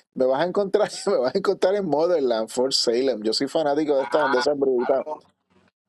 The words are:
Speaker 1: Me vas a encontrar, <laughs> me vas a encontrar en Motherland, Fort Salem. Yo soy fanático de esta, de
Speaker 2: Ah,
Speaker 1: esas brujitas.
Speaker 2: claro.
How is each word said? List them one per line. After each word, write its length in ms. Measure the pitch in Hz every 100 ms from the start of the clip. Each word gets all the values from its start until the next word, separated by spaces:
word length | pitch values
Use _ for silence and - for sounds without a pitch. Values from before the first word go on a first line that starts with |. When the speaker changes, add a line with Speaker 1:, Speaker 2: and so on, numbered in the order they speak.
| _
Speaker 1:
Me 120 | - 127
vas 140 | 135
a 40 | 175
encontrar, 460 | 196 202 208 196
<laughs> 160 | - 196
me 100 | 175
vas 160 | 123
a 40 | 196
encontrar 340 | 196 175 180
en 140 | 202 190
Motherland, 600 | 143 170 170 127 113 110
Fort 260 | 123 135
Salem. 500 | - 123 117 135 107
Yo 100 | 110
soy 140 | 110 135
fanático 480 | 165 147 143 147 135
de 60 |
esta, 260 | 135 156 147
de 80 | 127
Speaker 2:
Ah, 40 |
Speaker 1:
esas 180 | 147 143
brujitas. 420 | 135 123 127 135
Speaker 2:
claro. 200 | 151 - - _ _ _ _ _